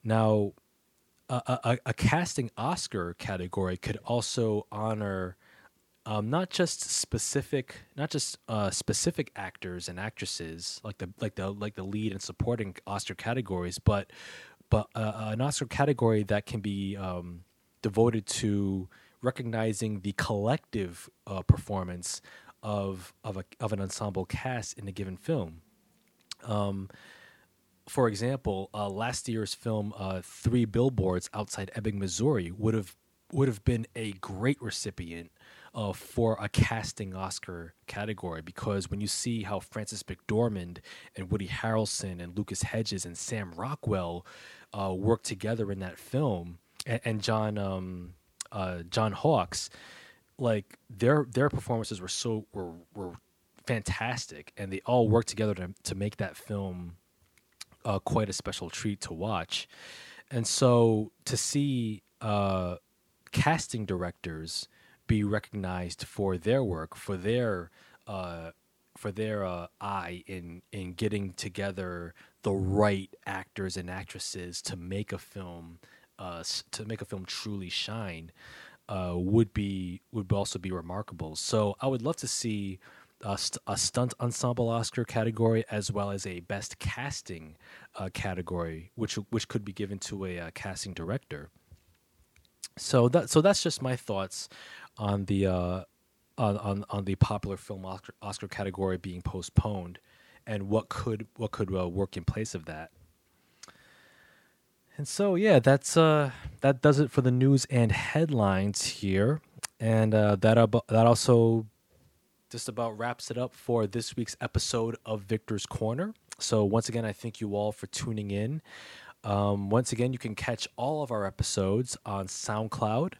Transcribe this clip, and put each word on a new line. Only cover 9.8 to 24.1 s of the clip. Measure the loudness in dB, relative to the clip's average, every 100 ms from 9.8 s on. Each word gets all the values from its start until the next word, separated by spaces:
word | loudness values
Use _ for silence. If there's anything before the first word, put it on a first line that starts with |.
| -8
and | -6
actresses, | -8 -6 -8 -6 -8 -8 -10 -8
like | -10 -8
the, | -10 -6
like | -6
the, | -4 -6
like | -4 -8
the | -6
lead | -6 -2 -2
and | -4
supporting | -10 -2 0 0 -4 -8 -6
Oscar | -6 -6
categories, | -6 -2 -2 -2 -2 -2 2
but, | 4 4 -2 -16 -18 -18 -20 _ _
but, | 0 0
uh, | -4 -4 -4 -4
an | -2
Oscar | 0 -2 -4
category | 0 2 4 4 4
that | 4 0 0
can | -4
be, | -2 -2 -4 -4
um, | -6 -6 -8 -14 -18 _ _ _
devoted | 0 6 6 4 -2
to | 0 2 2 2 0 -4 -14 _ _
recognizing | -4 -2 -4 0 0 0 -2 -2
the | -4
collective, | -2 -2 0 2 0 _ -4 -4 -8 -20 _ -8
uh, | -8
performance | 4 4 4 -4 -4 -6 -8 -10 -12 -20 -20 -12
of, | -4 -2 -2 -6 -12 _
of | -8 -8
a, | -10 -6
of | -4
an | -2
ensemble | -4 -4 -4